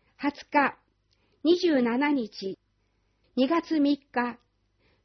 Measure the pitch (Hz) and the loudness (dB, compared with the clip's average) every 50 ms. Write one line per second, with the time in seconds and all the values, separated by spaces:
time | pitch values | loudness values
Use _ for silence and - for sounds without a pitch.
0 | _ _ _ _ - 285 285 - - - - 294 277 254 - - _ _ _ _ | _ _ _ _ -6 -6 -6 -8 -12 -2 0 2 2 2 -2 -6 _ _ _ _
1 | _ _ _ _ _ _ _ _ - 294 349 349 370 349 311 262 240 233 226 247 | _ _ _ _ _ _ _ _ 0 2 2 2 2 2 2 2 2 0 0 0
2 | 285 294 294 277 233 208 - - 196 190 185 - _ _ _ _ _ _ _ _ | 0 0 0 -2 -4 -6 -10 -10 -10 -10 -10 -12 _ _ _ _ _ _ _ _
3 | _ _ _ _ _ _ _ - 254 262 330 339 330 - 320 311 285 285 285 277 | _ _ _ _ _ _ _ 0 0 2 0 -2 -2 0 0 2 2 2 0 -2
4 | _ _ - 247 240 240 233 - _ _ _ _ _ _ _ _ _ _ _ _ | _ _ -6 -4 -4 -4 -8 -12 _ _ _ _ _ _ _ _ _ _ _ _
5 | _ | _